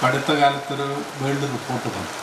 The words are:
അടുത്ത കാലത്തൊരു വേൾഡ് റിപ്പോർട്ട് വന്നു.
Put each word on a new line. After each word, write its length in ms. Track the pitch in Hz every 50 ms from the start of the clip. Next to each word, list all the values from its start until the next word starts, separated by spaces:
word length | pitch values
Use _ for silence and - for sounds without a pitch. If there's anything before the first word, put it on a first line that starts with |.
| - 127
അടുത്ത 220 | 135 139 139 - 151 143
കാലത്തൊരു 460 | 143 139 143 139 - - 139 139 139 139 139 143 143 - - 139
വേൾഡ് 260 | 135 139 139 139 139 135 127
റിപ്പോർട്ട് 340 | 113 - - 127 117 - 117 -
വന്നു. 180 | 98 90 - - -